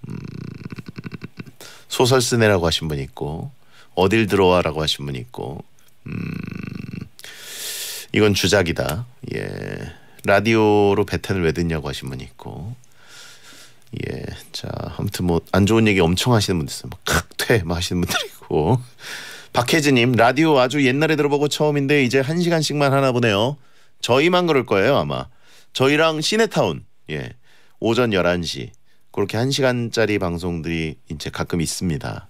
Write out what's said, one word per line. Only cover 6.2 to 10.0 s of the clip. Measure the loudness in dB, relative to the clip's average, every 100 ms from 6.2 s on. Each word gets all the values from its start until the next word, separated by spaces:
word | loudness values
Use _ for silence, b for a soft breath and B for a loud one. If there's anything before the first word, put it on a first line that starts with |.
| -8 -10 -10 -12 -12 -12 -12 -14 -14 -18 B B B B B B B B B
"이건 | 2 4
주작이다." | 4 4 2 2 -2 -4 -4 -8 -14 -10 -8
예. | -8 -10 -10 -10 -12 B